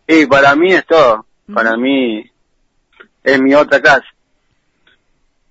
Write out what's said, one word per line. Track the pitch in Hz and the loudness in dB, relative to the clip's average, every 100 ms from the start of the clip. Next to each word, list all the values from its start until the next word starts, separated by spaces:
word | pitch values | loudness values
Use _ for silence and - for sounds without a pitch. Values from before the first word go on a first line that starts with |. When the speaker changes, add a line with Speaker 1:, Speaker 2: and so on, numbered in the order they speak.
| - | -2
Speaker 1:
Y | 160 139 | 0 2
para | 139 139 143 | 2 2 2
mí | 180 | 0
es | 175 - | -2 0
todo. | 165 131 110 - _ - | 0 2 0 -6 _ -12
Speaker 2:
Ujú. | |
Speaker 1:
Para | 120 113 113 | -6 -4 -4
mí | 127 139 123 107 - _ _ _ _ _ _ _ - _ | -4 -4 -4 -8 -14 _ _ _ _ _ _ _ -20 _
es | 131 135 | -4 -2
mi | 135 | 2
otra | 143 143 139 | 0 0 0
casa. | 147 135 - _ _ _ _ _ _ _ _ _ _ _ _ _ _ | 2 0 -4 _ _ _ _ _ _ _ _ _ _ _ _ _ _